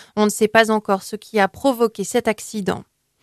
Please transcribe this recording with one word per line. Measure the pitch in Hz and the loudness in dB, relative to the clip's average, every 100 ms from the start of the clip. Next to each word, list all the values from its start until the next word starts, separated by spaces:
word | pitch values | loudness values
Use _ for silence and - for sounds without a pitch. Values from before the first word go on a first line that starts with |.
| - 214 | -8 0
On | 208 | 0
ne | |
sait | - 214 | 2 2
pas | 226 220 | 4 4
encore | 214 214 190 | 0 0 -2
ce | - 214 | -4 -14
qui | - 214 | -4 0
a | 196 | 0
provoqué | - 277 233 233 - | 0 -2 0 -2 -2
cet | 190 247 233 | -4 -2 -2
accident. | 214 - 220 185 - - _ _ _ | -4 -8 -6 -6 -6 -12 _ _ _